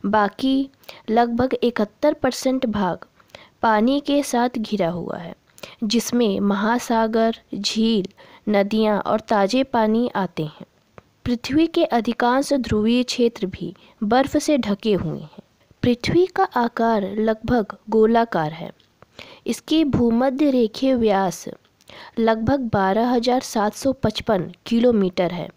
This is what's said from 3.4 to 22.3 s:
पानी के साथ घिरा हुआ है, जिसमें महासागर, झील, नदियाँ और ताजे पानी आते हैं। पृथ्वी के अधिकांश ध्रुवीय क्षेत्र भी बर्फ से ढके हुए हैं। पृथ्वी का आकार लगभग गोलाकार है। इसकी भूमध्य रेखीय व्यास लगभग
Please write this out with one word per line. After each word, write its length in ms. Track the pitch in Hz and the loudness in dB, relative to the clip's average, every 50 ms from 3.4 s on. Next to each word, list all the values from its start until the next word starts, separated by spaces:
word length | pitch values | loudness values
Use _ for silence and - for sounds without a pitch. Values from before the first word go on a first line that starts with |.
| - - _ _ | -20 -20 _ _
पानी 380 | - 226 220 208 214 247 277 285 | 2 2 4 4 4 2 2 0
के 220 | 285 - 277 285 277 | 0 0 0 0 0
साथ 340 | - - 240 240 247 - | 0 0 0 0 0 -2
घिरा 320 | 240 214 - 214 202 185 165 | -4 -4 -4 -2 0 0 -2
हुआ 280 | 175 175 170 - - | -2 -4 -8 -8 -10
है, 180 | - 170 165 - _ _ _ _ - - - - _ 233 | -10 -10 -14 -16 _ _ _ _ -20 -20 -20 -10 _ -4
जिसमें 560 | 208 220 233 - - - 240 240 208 196 196 | 0 0 0 0 0 0 0 2 2 0 0
महासागर, 960 | 202 202 196 196 214 214 233 247 - - 240 226 226 220 220 226 226 226 226 - _ _ - | 0 0 0 0 0 0 0 -2 -2 -2 0 0 0 0 0 0 0 0 -2 -4 _ _ -10
झील, 520 | 190 202 - - 220 220 226 226 208 185 - _ - - - - - _ 208 | -6 -6 -4 -2 0 0 2 2 0 -2 -4 _ -18 -20 -20 -20 -10 _ 0
नदियाँ 500 | 208 202 196 202 220 220 220 214 208 196 | 0 0 0 0 0 0 2 2 0 -2
और 200 | - - 208 220 | 0 -2 -2 -2
ताजे 440 | - - 233 202 196 190 247 254 269 | -2 -2 0 0 2 2 2 0 0
पानी 460 | 262 - 233 220 214 220 226 240 240 - | 0 0 0 2 2 2 0 0 -2 -2
आते 280 | - 190 175 _ - 156 | -4 -4 -4 _ -8 -8
हैं। 220 | 151 - - - _ _ _ _ _ _ - _ _ _ _ _ | -8 -10 -16 -20 _ _ _ _ _ _ -20 _ _ _ _ _
पृथ्वी 420 | - 240 233 - - 262 311 330 | -4 -4 -4 -4 -2 2 2 2
के 180 | 330 330 339 330 | 2 2 0 0
अधिकांश 680 | - - 240 214 - 226 _ 247 240 247 269 277 - 277 | 2 0 -2 0 -2 -2 _ 0 2 2 0 0 0 -2
ध्रुवीय 500 | 277 233 - 226 214 214 226 240 247 247 | -2 0 -2 -2 0 2 2 2 2 0
क्षेत्र 440 | 247 - - 240 233 233 - 208 | -2 -2 0 0 0 0 -4 -8
भी 260 | 185 - - 175 165 - _ - - _ _ 220 | -8 -8 -10 -12 -12 -12 _ -20 -20 _ _ -2
बर्फ 340 | 208 233 254 269 269 - | 0 2 2 2 2 -2
से 200 | 294 294 - 302 | -2 0 2 0
ढके 360 | 269 233 208 202 - - 220 202 | 0 0 -2 -4 -2 0 -2 0
हुए 260 | 175 - 156 151 143 | 0 -2 -4 -6 -8
हैं। 240 | 156 151 - - _ _ _ _ _ _ _ _ - | -12 -16 -20 -20 _ _ _ _ _ _ _ _ 0
पृथ्वी 420 | 247 240 240 - - - 339 370 | 0 0 0 -2 0 2 2 2
का 180 | 370 _ 392 381 | 2 _ -2 -2
आकार 600 | - - 254 240 233 _ - 226 226 226 208 196 190 202 | 0 0 -2 -2 -2 _ 0 0 2 2 0 -2 -2 -2
लगभग 600 | 214 214 220 220 220 - 220 247 240 202 - - - _ - | -2 0 0 -2 -2 -2 0 0 0 0 -2 -8 -18 _ 0
गोलाकार 640 | 214 220 220 220 233 233 233 233 - 175 156 151 | 2 4 4 6 4 2 2 2 0 -2 -2 -2
है। 200 | 160 160 170 - - _ _ _ _ _ - _ _ - - - - - _ | -6 -10 -14 -16 -16 _ _ _ _ _ -20 _ _ -20 -20 -20 -20 -12 _
इसकी 360 | - 226 - _ - 311 320 320 | -6 -6 -6 _ 0 2 2 2
भूमध्य 680 | 277 240 262 240 233 226 233 254 277 254 269 311 285 | 2 2 2 2 2 2 2 2 0 2 2 2 2
रेखीय 440 | 262 254 233 214 - - 262 262 262 | 4 2 2 0 0 -2 0 0 2
व्यास 500 | 240 226 214 196 196 196 180 170 - - - - - _ _ _ _ _ - - - - - _ - | 2 2 2 2 2 0 -2 -4 -6 -14 -16 -16 -16 _ _ _ _ _ -20 -20 -20 -20 -10 _ -2
लगभग 500 | 226 220 | 0 0